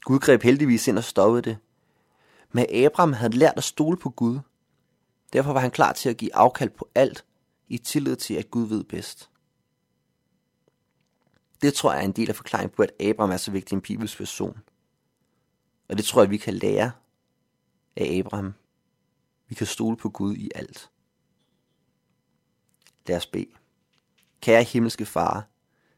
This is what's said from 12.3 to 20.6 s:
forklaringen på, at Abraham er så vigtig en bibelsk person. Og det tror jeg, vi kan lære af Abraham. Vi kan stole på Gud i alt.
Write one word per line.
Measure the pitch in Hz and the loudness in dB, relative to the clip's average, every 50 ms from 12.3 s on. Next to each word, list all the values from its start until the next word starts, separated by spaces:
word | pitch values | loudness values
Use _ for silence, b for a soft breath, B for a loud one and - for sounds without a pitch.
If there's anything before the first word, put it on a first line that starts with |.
| 104 | -4
forklaringen | - - - - 98 98 95 - | -6 -6 -6 -4 -4 -4 -2 0
på, | - | 0
at | 101 - - - | 0 0 -2 -2
Abraham | 98 104 110 - 107 95 | -2 -2 0 0 0 0
er | 90 | -2
så | 92 - 107 | -2 -4 -6
vigtig | 98 95 - - 98 | -6 -6 -4 -4 -6
en | 95 | -6
bibelsk | - - 101 107 107 104 - | -4 -6 -8 -8 -8 -8 -10
person. | - 101 - - - 98 95 - 107 - _ _ _ _ _ _ _ _ _ _ _ _ _ _ _ _ _ _ _ _ _ _ _ _ - | -10 -12 -10 -8 -8 -8 -8 -8 -12 -20 _ _ _ _ _ _ _ _ _ _ _ _ _ _ _ _ _ _ _ _ _ _ _ _ -10
Og | 98 | -10
det | 98 - | -8 -6
tror | - - 127 | 2 4 6
jeg, | 101 98 | 6 6
vi | 104 | 4
kan | 104 - 113 95 | -2 -4 -4 -4
lære | 95 98 101 101 101 113 123 - _ _ _ _ _ _ _ _ _ _ _ _ _ _ _ _ _ _ _ - | -2 -2 0 0 0 -2 -2 -4 _ _ _ _ _ _ _ _ _ _ _ _ _ _ _ _ _ _ _ -8
af | - 85 67 87 92 | -6 -4 -2 -2 -4
Abraham. | 92 - 101 104 98 98 98 _ _ _ _ _ _ _ _ _ _ _ _ _ _ _ _ _ _ - | -4 -4 -6 -8 -8 -8 -10 _ _ _ _ _ _ _ _ _ _ _ _ _ _ _ _ _ _ -14
Vi | 113 | -10
kan | - 113 | -8 -8
stole | - - - 113 113 113 | -6 -6 -4 -4 -4 -4
på | - - 101 | -4 -8 -10
Gud | - - 98 101 104 | -6 -6 -6 -6 -6
i | - - - - | -6 -10 -12 -12
alt. | - | -14